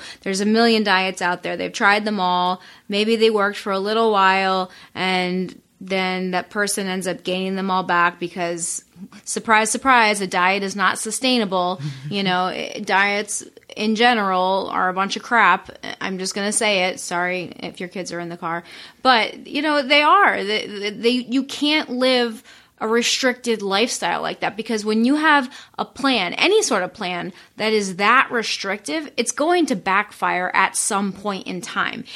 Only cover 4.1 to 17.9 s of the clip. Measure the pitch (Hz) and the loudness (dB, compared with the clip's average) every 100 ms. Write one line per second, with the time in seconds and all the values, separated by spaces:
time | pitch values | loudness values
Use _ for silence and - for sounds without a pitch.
4.1 | 202 190 190 190 190 185 - - - 185 | 4 4 4 2 0 -2 -10 -10 -4 0
5.1 | 185 180 180 185 - _ - 190 190 185 | 0 0 -2 -4 -10 _ -16 -6 -2 -2
6.1 | 185 185 180 - 208 202 214 190 185 185 | -2 -2 -4 -4 -4 -2 -2 -4 -4 -4
7.1 | 175 - 185 190 190 190 185 185 175 175 | -6 -4 -4 -2 -2 -2 -2 2 2 2
8.1 | 175 175 190 170 175 170 - _ 175 202 | 0 -8 -4 -4 -4 -6 -8 _ -20 -20
9.1 | - - 214 214 214 214 240 269 247 214 | -16 -8 -6 2 4 4 0 4 4 4
10.1 | 202 185 185 180 196 196 196 190 - 220 | 2 0 2 2 2 -2 0 0 0 -6
11.1 | 214 262 247 202 185 180 185 147 131 147 | -2 0 2 2 0 0 -2 -6 -8 -6
12.1 | 202 190 180 185 - - - 208 190 202 | -2 0 0 0 -4 -8 -8 0 2 2
13.1 | 202 208 - - - - - 214 214 240 | 0 -4 -8 -10 -20 -16 -4 0 4 4
14.1 | 233 196 185 185 190 - - 185 185 190 | 4 2 2 2 2 0 0 0 0 -2
15.1 | 220 - 233 190 190 - - - - 190 | -2 0 4 4 4 -2 -16 -14 -8 -6
16.1 | 185 190 208 202 214 214 196 185 - - | -6 -6 -4 -2 0 2 2 0 -2 -6
17.1 | 175 180 185 170 - 175 - 180 | -2 -2 -4 -6 -10 -12 -10 -10